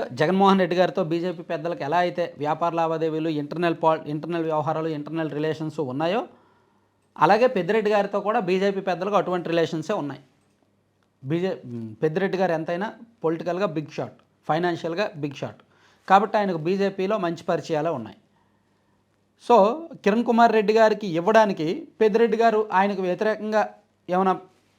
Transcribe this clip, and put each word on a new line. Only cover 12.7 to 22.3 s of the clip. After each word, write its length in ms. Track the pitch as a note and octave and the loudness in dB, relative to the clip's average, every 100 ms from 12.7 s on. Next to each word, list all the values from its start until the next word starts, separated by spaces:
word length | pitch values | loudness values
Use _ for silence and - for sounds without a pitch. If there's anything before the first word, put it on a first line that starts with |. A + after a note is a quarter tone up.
| F3 A3 - - _ | -6 -6 -10 -20 _
పొలిటికల్‌గా 480 | D#3+ E3 E3 F3 G3+ | -4 -4 -4 -2 -2
బిగ్ 260 | D#3 D3 - | -4 -8 -10
షాట్, 220 | A#2+ - _ _ - | -10 -12 _ _ -4
ఫైనాన్షియల్‌గా 580 | D#3 F3 E3 E3+ E3+ G#3 D#3 | 0 0 -2 -4 -4 -4 -4
బిగ్ 240 | D3 D3 | -10 -8
షాట్. 220 | B2+ - _ _ _ _ - | -12 -12 _ _ _ _ 4
కాబట్టి 280 | F#3+ G#3+ G#3+ | 4 4 0
ఆయనకు 200 | G3+ E3 | 0 -2
బీజేపీలో 580 | D3+ F#3+ G3 G3 F#3+ G#3+ | -2 0 0 -2 -2 -2
మంచి 260 | E3+ E3+ | -2 -4
పరిచయాలే 480 | - E3 C#3 D3+ D#3+ | -2 -2 -2 -2 -2
ఉన్నాయి. 260 | C#3+ G#2+ - _ _ _ _ _ _ _ _ _ _ _ _ - | -4 -8 -16 _ _ _ _ _ _ _ _ _ _ _ _ 4
So, 100 | A#3 G3+ D4+ E4 C4+ | 6 6 2 -10 -2
కిరణ్ 260 | G3+ A3 A#3+ | 0 2 2
కుమార్ 260 | A#3 A#3 | 4 6
రెడ్డి 220 | A3 G3+ | 6 2
గారికి 340 | G#3+ A3 G#3 G#3 E3 | 4 4 4 -2 -2
ఇవ్వడానికి 460 | F3 A3 G#3+ F#3+ D#3 G3 - _ | 4 4 4 0 -4 -4 -10 _
పెద్దిరెడ్డి 400 | A3 A3 A#3 | 2 4 2